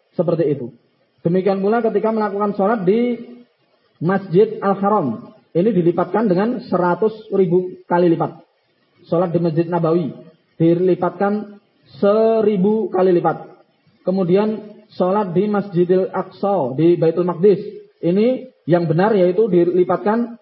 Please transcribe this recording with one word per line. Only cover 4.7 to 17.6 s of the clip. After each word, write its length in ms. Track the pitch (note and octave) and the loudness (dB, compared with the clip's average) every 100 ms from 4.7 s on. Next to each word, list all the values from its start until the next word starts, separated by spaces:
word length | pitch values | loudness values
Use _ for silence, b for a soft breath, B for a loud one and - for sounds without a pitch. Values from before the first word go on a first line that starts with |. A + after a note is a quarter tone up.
| G3 G3 G#3 C#3 A2 - - _ E3 | 0 0 0 -2 -6 -12 -20 _ -2
ini 120 | G#3+ | 0
dilipatkan 560 | F3+ E3+ F3 F3 G#3 A3+ | 2 0 0 -2 -2 0
dengan 340 | F3 A3 B3+ - | 0 -2 -4 -4
seratus 580 | F3 F3+ F3 G#3+ - - | -2 0 0 -2 -4 -4
ribu 480 | G3 F3+ F#3 F3+ - - | 0 2 0 -2 -10 -4
kali 240 | F3 F3+ | 0 2
lipat. 320 | D3+ D3+ - _ _ _ _ _ _ - | 2 -2 -8 _ _ _ _ _ _ -6
Sholat 240 | E3+ F3+ | -2 -2
di 60 | E3+ | -2
Masjid 240 | E3+ D3+ E3 | -2 -2 -2
Nabawi 480 | F3 D#3+ F3 C#3 - - _ _ _ | -2 0 0 -2 -8 -20 _ _ _
dilipatkan 1040 | E3 E3+ F#3 F3 F3 - G3+ G#3 G#3 - _ _ _ - | 2 2 2 0 -2 -2 -2 -2 -6 -16 _ _ _ -2
seribu 960 | G3+ G#3+ A3+ A3+ G#3 G3+ G3 A3 G3 | 2 4 2 2 2 2 2 0 -2
kali 240 | F#3 F#3+ E3+ | 0 2 2
lipat. 260 | D#3 D#3 - - _ _ _ _ - | 2 -4 -10 -20 _ _ _ _ -4
Kemudian 760 | F#3+ E3+ F#3+ G#3+ G#3+ - - - | -2 2 2 0 -4 -10 -20 -20
sholat 400 | - F#3 G#3 G3 | -4 0 0 0
di 180 | E3 G#3 | 0 0
Masjidil 560 | G#3 G3+ E3+ F3 F#3 F#3 | -2 -2 -2 2 2 0
Aqsa, 640 | F#3+ F#3 - G3 G3 B2 C3 | -4 -8 -6 -2 -2 -2 0
di 180 | E3+ E3+ | 2 4
Baitul 300 | D#3+ E3 F3+ | 2 0 -2
Maqdis, 340 | D#3 G3+ F3+ | 2 2 2